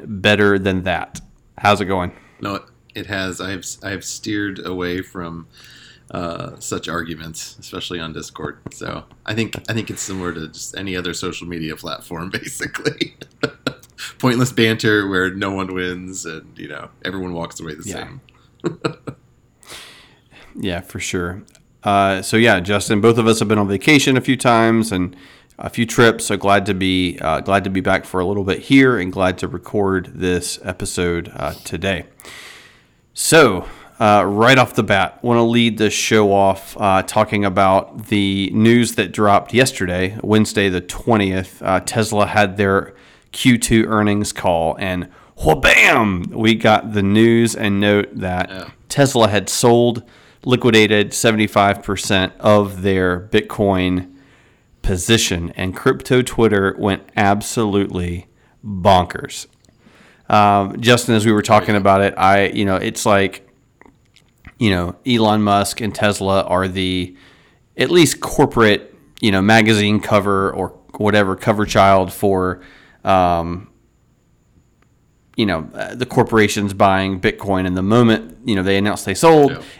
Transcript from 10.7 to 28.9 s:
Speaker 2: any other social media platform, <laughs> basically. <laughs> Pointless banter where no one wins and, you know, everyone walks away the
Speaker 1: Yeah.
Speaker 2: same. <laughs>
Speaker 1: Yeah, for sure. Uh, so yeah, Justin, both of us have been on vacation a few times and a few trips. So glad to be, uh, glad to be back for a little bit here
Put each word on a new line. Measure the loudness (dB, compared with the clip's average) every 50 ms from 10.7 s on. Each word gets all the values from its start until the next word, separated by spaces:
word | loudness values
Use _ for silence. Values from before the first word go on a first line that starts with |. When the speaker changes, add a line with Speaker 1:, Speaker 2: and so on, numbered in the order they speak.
| -14
Speaker 2:
any | -12 -10 -8 -8 -8
other | -6 -8 -8
social | -8 -8 -10 -10 -10 -12 -12
media | -10 -10 -10 -10 -10
platform, | -12 -12 -14 -14 -14 -14 -14 -12 -12 -10 -10
<laughs> | -10
basically. | -10 -12 -12 -14 -12 -12 -12 -10 -8 -8 -8 -6 -8 -10 -12 -12 -20 -20 -20 _ _
<laughs> | -10 -10 -8 _ -12 -12 -12 -14 _ _ _ -20 -20 -20 -10 -4
Pointless | -2 0 0 0 0 0
banter | 0 2 2 2 2 0 0 2 2 2 0 0
where | 0 0 -2 -2 -2
no | -4 -6 -4
one | -4 -6 -6 -6 -6
wins | -6 -6 -6 -8 -8 -12 -14 -14 -14 -12
and, | -12 -14 -14 -16 -20 -20 -18
you | -16 -14
know, | -14 -14 -16 -18 _ _ -12
everyone | -10 -8 -8 -10 -8 -8
walks | -8 -10 -10 -12 -14
away | -14 -14 -14
the | -14 -14 -14
Speaker 1:
Yeah. | -12 -12 -14 -16
Speaker 2:
same. | -18 -20 -20 _ _ _ _ _ _ _ -10 -10 -10 -8
<laughs> | -10 -10 -10 -12 -16 -18 -18 _ _ _ _ _ _ _ _ _ _ -20 -20 -20 -20 -20 -20 -20 -20 _ _ _ _ _ _ -20 -20 -20 -14
Speaker 1:
Yeah, | -10 -8 -6 -6 -6
for | -8 -10 -12 -12
sure. | -10 -6 -6 -4 -4 -6 -8 -10 -14 _ _ _ _ _ _ _ -2
Uh, | 0 2 2 2 2 0 -2
so | -4 0 2 4
yeah, | 4 4 4 2
Justin, | 2 0 -2 -2 0 0 0 2
both | 4 4 4 4
of | 4 2
us | 2 2
have | 2 0
been | 0 0
on | 0 0
vacation | -2 -2 2 4 4 4 4 2 0 0
a |
few | 0 -2 -2
times | 0 2 2 4 4 4 4 2 2 0 -2
and | -2 -4 -4 -6 -8 -14 -20 -20 -20 _ _ _ _ -14
a | -14 -8
few | -4 -4 -4
trips. | -2 2 4 4 4 4 2 -2
So | -4 -4 -2
glad | 2 2 2 2 2
to | 0 -2
be, | 0 0 0 2 2 0 -2 -4 -4
uh, | -4 -2 -2 -2
glad | 0 0 0 0 0
to | 0
be | -4 -2
back | 0 0 0 -2 -2
for | -4 -4 -4
a | -2
little | -2 -2 -4 -2
bit | -2 -4 -4 0
here | 2 4 4 4 4